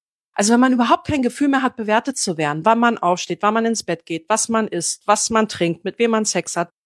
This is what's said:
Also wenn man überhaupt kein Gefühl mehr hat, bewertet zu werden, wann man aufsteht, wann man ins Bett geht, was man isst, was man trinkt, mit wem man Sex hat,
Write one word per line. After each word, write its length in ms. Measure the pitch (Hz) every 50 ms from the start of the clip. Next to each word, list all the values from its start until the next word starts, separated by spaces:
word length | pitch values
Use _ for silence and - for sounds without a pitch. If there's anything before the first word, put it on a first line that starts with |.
| _ _ _ _ _ _ _
Also 200 | - 202 214 240
wenn 60 | 240
man 140 | 254 262 254
überhaupt 340 | 247 240 240 330 359 -
kein 140 | - 302 277
Gefühl 280 | 240 233 - - 285 277
mehr 120 | 269 269
hat, 140 | 262 247 -
bewertet 420 | - 214 208 214 233 - - -
zu 200 | - - - 165
werden, 280 | 156 156 147 147 156 160
wann 140 | 220 226 233
man 180 | 240 240 233
aufsteht, 440 | - - 175 180 175 - - 175 -
wann 120 | 208 208 214
man 120 | 226 226
ins 180 | 226 226 214 -
Bett 220 | - 170 - -
geht, 220 | - 165 160 -
was 220 | - 220 226 - -
man 180 | 226 220 220
isst, 380 | - - 170 160 - - - _
was 240 | - 214 - - -
man 180 | 226 220 214
trinkt, 360 | 208 - - 175 170 165 - -
mit 160 | 190 - -
wem 120 | 233 226
man 140 | 226 220 214
Sex 320 | - - 180 - - -
hat, 140 | 175 170 - _ _ _